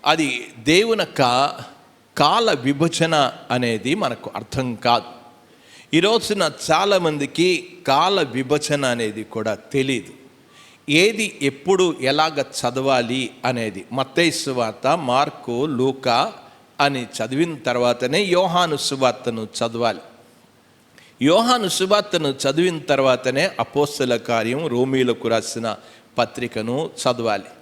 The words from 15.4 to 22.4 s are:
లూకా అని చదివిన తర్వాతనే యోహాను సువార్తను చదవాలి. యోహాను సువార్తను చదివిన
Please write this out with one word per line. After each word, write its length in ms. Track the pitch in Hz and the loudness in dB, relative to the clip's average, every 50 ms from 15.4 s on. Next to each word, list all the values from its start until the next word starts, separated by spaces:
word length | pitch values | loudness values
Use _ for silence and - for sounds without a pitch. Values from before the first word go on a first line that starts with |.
| - - 120 120 139 | -8 -6 -4 -2 -2
లూకా 680 | 160 143 117 127 135 131 135 - 127 117 120 147 220 208 - - - - - - _ _ - | -2 0 0 0 0 -2 -2 -2 0 2 2 0 0 -4 -12 -20 -20 -20 -20 -20 _ _ 0
అని 240 | 143 143 139 131 120 | 0 0 0 -2 -8
చదివిన 520 | 107 - - 113 113 131 139 170 170 160 | -10 -6 -6 -6 -4 0 -2 -2 -2 -2
తర్వాతనే 680 | 135 - 127 120 120 123 120 120 - 127 127 139 185 208 | -6 -4 -2 0 2 2 2 2 0 -2 -2 0 0 2
యోహాను 540 | 190 170 175 190 180 170 180 180 165 151 139 | 2 2 2 2 2 2 0 0 0 0 -2
సువార్తను 640 | - - 143 131 131 127 120 - - 123 113 113 | -2 -4 -2 2 2 2 2 0 -4 -6 -4 -4
చదవాలి. 580 | 110 104 - - 120 117 113 117 120 113 104 85 - - - - - _ _ _ _ _ _ _ _ _ _ _ _ _ _ - - - _ _ | -8 -8 -6 -4 -4 -4 -2 0 0 0 0 -2 -10 -20 -20 -20 -20 _ _ _ _ _ _ _ _ _ _ _ _ _ _ -20 -20 -20 _ _
యోహాను 460 | 120 139 165 208 226 240 254 247 214 180 | 2 4 4 4 4 4 2 2 2 -2
సువార్తను 600 | - - 185 190 202 208 202 208 - 175 156 143 | -2 -2 0 2 2 2 2 0 -2 0 0 0
చదివిన 520 | 135 131 | -2 0